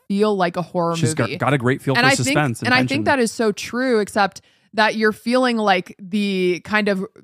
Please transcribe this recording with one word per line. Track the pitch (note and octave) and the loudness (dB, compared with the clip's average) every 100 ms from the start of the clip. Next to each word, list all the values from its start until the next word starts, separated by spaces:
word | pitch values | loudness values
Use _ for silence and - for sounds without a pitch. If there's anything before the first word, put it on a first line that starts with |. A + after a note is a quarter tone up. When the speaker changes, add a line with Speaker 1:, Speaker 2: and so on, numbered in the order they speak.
| - | -6
Speaker 1:
feel | G3 G#3+ G3+ | 0 0 2
like | F3 F3+ | -2 -2
a | |
horror | E3 F3+ E3+ E3 | -6 -2 -2 0
Speaker 2:
She's | D#3+ | 0
got, | D#3 A#2 | 0 -2
Speaker 1:
movie?" | D3+ | 0
Speaker 2:
got | A#2+ | 0
a | C#3+ | 2
great | A#2+ C#3 | 0 -2
feel | - C3+ | 0 2
Speaker 1:
And | B3+ | 2
Speaker 2:
for | |
Speaker 1:
I | C#4 | 2
Speaker 2:
suspense | C3 - D3 A2+ | 2 0 0 -2
Speaker 1:
think, | - | 0
Speaker 2:
and | |
Speaker 1:
and | |
I | B3+ | 0
Speaker 2:
tension. | B3+ | 0
Speaker 1:
think | C#4 E4 | 0 0
that | C#4+ | 2
is | A#3 | 0
so | - A3 | 0 -2
true, | - - A#3 C4 A3+ | -2 -6 -4 0 0
except | G3 A3 G3 - - _ _ | 0 0 -2 -2 -20 _ _
that | G#3 A3 A3 | -2 0 2
you're | G#3+ | 0
feeling | G#3 A#3 B3 B3+ A#3 | 0 0 2 2 2
like | G#3 F#3 - - | 2 2 0 -12
the | F#3+ G#3 G3+ F#3+ F3+ E3+ - | -6 -2 0 0 0 -2 -2
kind | G#3+ G#3 | 0 0
of, | F#3+ F#3+ - | -2 -4 -12